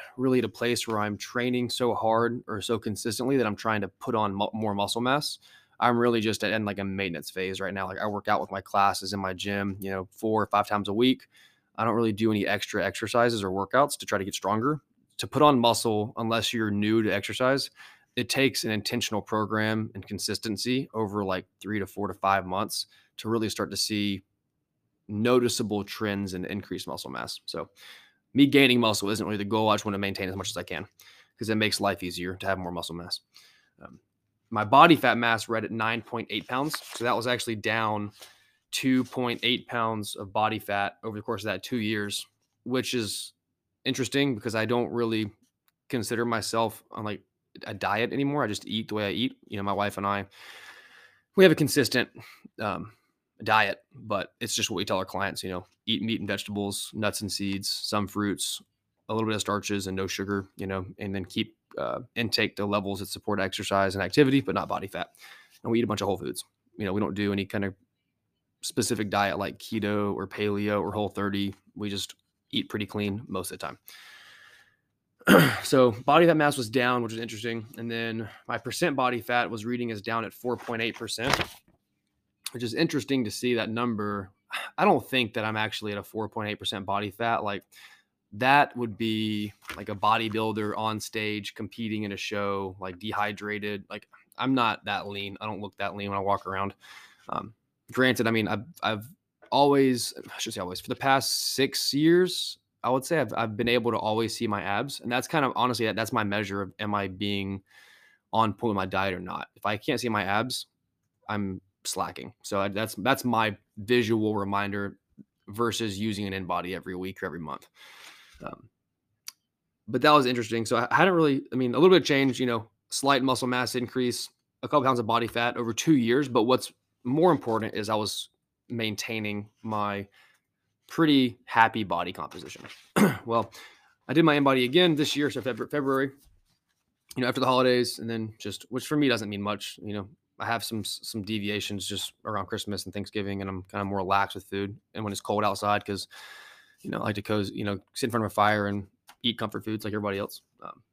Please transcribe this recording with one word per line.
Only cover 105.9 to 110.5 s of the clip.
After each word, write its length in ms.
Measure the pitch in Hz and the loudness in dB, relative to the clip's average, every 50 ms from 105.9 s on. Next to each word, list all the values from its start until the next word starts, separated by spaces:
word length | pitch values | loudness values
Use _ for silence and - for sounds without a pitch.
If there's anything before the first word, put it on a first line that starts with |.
| 95 | 0
that's 160 | 107 113 101 | 0 -2 0
my 120 | 123 113 104 | 0 0 0
measure 380 | 101 101 107 104 95 98 101 | 0 0 -2 -2 -2 -4 -4
of 100 | 98 92 - - | -6 -6 -8 -8
am 160 | 107 104 101 | -4 -2 -2
I 140 | 101 98 95 | -2 -2 -4
being 540 | 90 95 104 101 101 98 98 98 98 98 - _ _ - - - - - _ _ _ _ _ _ | -6 -4 -4 -2 -2 -2 -2 -4 -6 -8 -10 _ _ -20 -20 -20 -20 -20 _ _ _ _ _ _
on 200 | - 110 113 107 | 0 2 2 2
point 180 | 101 - 120 113 | 0 -2 -2 -2
with 60 | 101 | 0
my 100 | 95 95 | 0 -2
diet 280 | 92 95 95 98 98 92 | -2 0 0 0 0 -2
or 60 | 90 | -4
not. 280 | 90 90 85 - - - _ | -6 -8 -8 -10 -10 -12 _
If 80 | - - | -6 -4
I 120 | 101 107 | -2 -2
can't 240 | 104 - 156 127 117 | -2 -2 -2 -2 -2
see 80 | 123 117 | -2 0
my 160 | 107 104 90 | 0 0 2
abs, 420 | 95 101 107 123 127 | 2 2 0 0 0